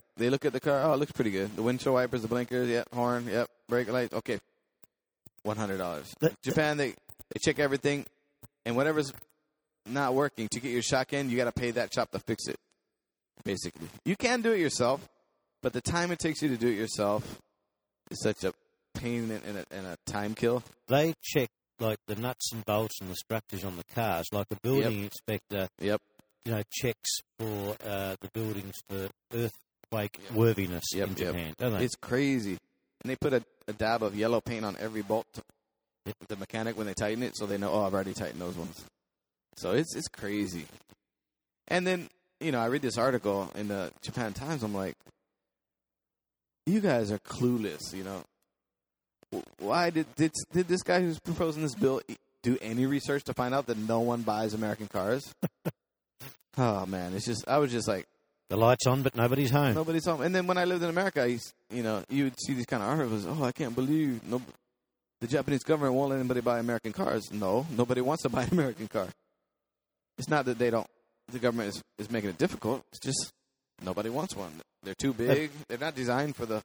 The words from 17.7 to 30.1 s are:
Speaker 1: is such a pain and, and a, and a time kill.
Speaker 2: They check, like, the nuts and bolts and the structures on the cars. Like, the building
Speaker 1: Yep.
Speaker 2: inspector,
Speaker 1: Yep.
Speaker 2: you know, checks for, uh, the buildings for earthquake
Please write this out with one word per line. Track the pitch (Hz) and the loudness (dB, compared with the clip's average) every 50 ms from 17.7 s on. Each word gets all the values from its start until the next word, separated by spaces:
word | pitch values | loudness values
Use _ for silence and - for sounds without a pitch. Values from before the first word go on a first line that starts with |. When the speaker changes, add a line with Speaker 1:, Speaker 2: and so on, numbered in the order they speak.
| _ _ _ _ _ _ _ - | _ _ _ _ _ _ _ -14
Speaker 1:
is | - - | -6 -2
such | - 110 101 - - | -2 -2 0 0 -2
a | 92 - _ _ _ _ _ _ _ - | -4 -4 _ _ _ _ _ _ _ -10
pain | - 127 120 120 120 113 110 | -6 -4 -4 -4 -2 -4 -4
and, | 110 104 - | -6 -6 -8
and | - 104 98 | -8 -8 -10
a, | 82 - | -10 -10
and | - 98 92 92 | -10 -10 -10 -10
a | 85 - - | -10 -10 -8
time | - - 104 104 104 110 | -6 -4 -4 -2 -4 -2
kill. | - - 117 120 123 - - - - _ | 0 0 0 0 0 -4 -8 -20 -10 _
Speaker 2:
They | - 127 143 156 165 160 - | 2 4 4 4 2 0 -4
check, | - - - 147 123 - _ _ _ _ _ - | -4 -2 0 0 0 -2 _ _ _ _ _ -2
like, | 117 110 107 - _ | -2 0 -2 -2 _
the | - 104 | -8 -6
nuts | 101 117 127 123 - - - | -4 -4 -4 -4 -4 -4 -6
and | 117 113 107 | -6 -4 -2
bolts | - 104 107 113 107 - - | 0 2 2 2 0 -4 -8
and | 98 92 | -10 -8
the | 90 | -8
structures | - - - 110 110 - - - 92 90 | -8 -6 -4 -4 -6 -6 -6 -8 -8 -6
on | 95 90 | -6 -8
the | 85 85 - - | -8 -10 -6 -2
cars. | 120 117 107 90 82 85 - | 0 0 2 2 0 -2 -2
Like, | - 101 98 - | -2 -4 -4 -4
the | 107 - | -6 -4
building | - 120 131 135 131 113 107 101 | 0 2 2 2 2 2 0 -2
Speaker 1:
Yep. | 101 101 | -4 -8
Speaker 2:
inspector, | - - - - 107 95 - - 104 98 95 90 _ - | -10 -10 -6 -4 -4 -4 -4 -4 -4 -4 -4 -4 _ -4
Speaker 1:
Yep. | - 101 104 107 _ _ _ _ _ _ _ _ - | -2 0 0 -2 _ _ _ _ _ _ _ _ -6
Speaker 2:
you | 117 | -2
know, | 117 107 104 - | -2 -2 -2 -4
checks | - - - 120 113 _ - - - - - _ _ - | -4 -2 -2 -2 -2 _ -4 -4 -4 -4 -6 _ _ -8
for, | 113 107 107 101 101 101 104 - - | -6 -4 -4 -2 -2 -4 -4 -6 -6
uh, | 107 101 98 98 95 95 - | -6 -4 -4 -4 -4 -6 -8
the | 98 95 | -10 -10
buildings | - 110 113 110 104 101 95 98 - - - - | -6 -4 -4 -4 -4 -6 -8 -10 -12 -14 -12 -8
for | 98 98 95 95 - _ _ - - | -6 -6 -6 -8 -10 _ _ -8 -4
earthquake | 117 117 110 - - _ _ _ _ _ - - 110 104 104 | -2 -2 -2 -4 -8 _ _ _ _ _ -6 -4 -4 -4 -4